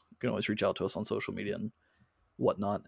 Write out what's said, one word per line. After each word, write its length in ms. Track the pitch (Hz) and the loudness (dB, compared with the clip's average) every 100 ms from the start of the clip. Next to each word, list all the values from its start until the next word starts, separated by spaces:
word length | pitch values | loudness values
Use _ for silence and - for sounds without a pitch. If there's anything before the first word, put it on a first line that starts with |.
| _ | _
You 40 | - | -6
can 120 | 123 | -2
always 180 | 110 - | 0 0
reach 140 | 107 | 2
out 140 | 98 95 | 2 2
to 80 | 95 | 0
us 100 | - | -2
on 80 | |
social 300 | - 107 - | -2 -2 -2
media 200 | 90 101 104 | -4 -4 -4
and 140 | 214 - _ _ _ _ _ - | -6 -8 _ _ _ _ _ 0
whatnot 460 | 120 - 101 101 | 2 2 0 0